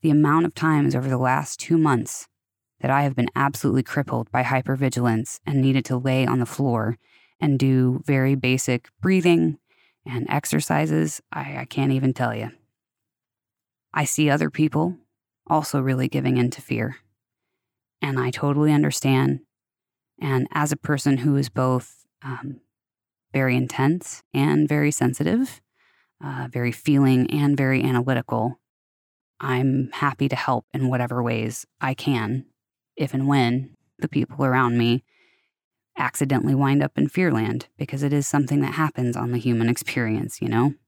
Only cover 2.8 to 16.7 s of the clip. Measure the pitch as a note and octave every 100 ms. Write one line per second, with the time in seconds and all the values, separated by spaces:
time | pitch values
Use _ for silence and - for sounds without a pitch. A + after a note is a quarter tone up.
2.8 | C3 C3+ C#3+ B2+ A#2+ - C#3 - C#3+ C3
3.8 | B2 - C#3 A#2+ A#2 B2+ A#2+ C3 B2+ C3+
4.8 | C3+ B2 A#2+ A2+ A#2 - - C#3+ C3+ C3+
5.8 | B2+ B2+ C3 C3 C3 B2+ B2 - C#3 A#2
6.8 | A2 A#2 _ _ _ _ D#3 C3+ C3+ C3
7.8 | B2+ B2+ - C3+ C3 C3+ B2+ B2+ - B2
8.8 | _ _ - F#3+ F3 E3+ E3 D3 _ _
9.8 | _ _ - B2 - C#3+ - D3+ - D3+
10.8 | D#3 D#3 D#3 - _ - C#3 C#3 C3 -
11.8 | C#3 C3+ C3 B2+ B2 A2 A2+ - _ _
12.8 | _ _ _ _ _ _ _ _ _ _
13.8 | _ - C#3+ - D3+ C#3+ D#3 - D3+ D#3
14.8 | E3+ F3+ _ _ _ _ - D#3 D3+ C#3+
15.8 | C3 B2+ B2+ C#3 C3+ B2+ B2 - -